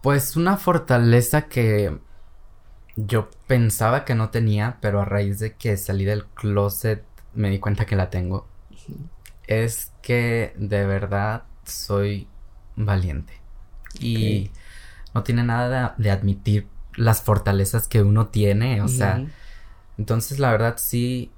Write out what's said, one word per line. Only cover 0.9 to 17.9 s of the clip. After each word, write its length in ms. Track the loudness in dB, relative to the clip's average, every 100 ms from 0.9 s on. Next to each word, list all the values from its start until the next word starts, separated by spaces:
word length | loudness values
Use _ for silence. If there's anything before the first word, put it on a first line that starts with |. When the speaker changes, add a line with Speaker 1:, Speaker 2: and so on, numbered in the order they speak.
| 4 6 6 6 0 0
Speaker 1:
que 500 | 0 2 2 0 -4 -12 -20 -20 -20 -20 -20 -20 -20 -14 -8
yo 340 | -2 0 -2 -10 0
pensaba 580 | 2 4 2 2 2
que 100 | 0
no 160 | 0 0
tenía, 480 | 2 2 2 0 -2
pero 200 | -2 0
a 40 |
raíz 340 | 0 0 0 -2
de 160 | -4 -4
que 200 | -2 -2
salí 280 | -2 -2
del 220 | 0 -2 -4
closet 760 | -6 0 2 2 0 -2 -4 -6 -20 -14
me 160 | -2 0
di 80 | 0
cuenta 260 | 0 -2 0
que 100 | 0
la 140 | 0
tengo. 360 | -2 -4 -6 -8 -20 -20
Speaker 2:
Ujú. 380 | -20 -18 -16 -16 -18 -20 -20 -2
Speaker 1:
Es 460 | 0 0 -4 -10 -16
que 520 | -2 0 2 0 -2 -6
de 300 | -2 0 0
verdad 580 | 0 -2 -2 -2 -4 -10 -20
soy 640 | -14 -12 -2 0 0 -2 -8 -16 -20 -20 -16 -4
valiente. 580 | 0 2 0 -4 -8 -14 -18 -18 -16 -16 -14 -8
Y 480 | -4 0 0 0 -2
Speaker 2:
Ok. 40 | -10 -16 -16 -18 -18 -6
Speaker 1:
no 100 | -4
tiene 200 | 0 0
nada 500 | 2 0 0 0 -2 0
de, 60 |
de 60 | 0
admitir 580 | 2 2 0 2 0 0 -12 -14 0
las 260 | 2 2
fortalezas 680 | 4 2 4 2 2 0
que 140 | 2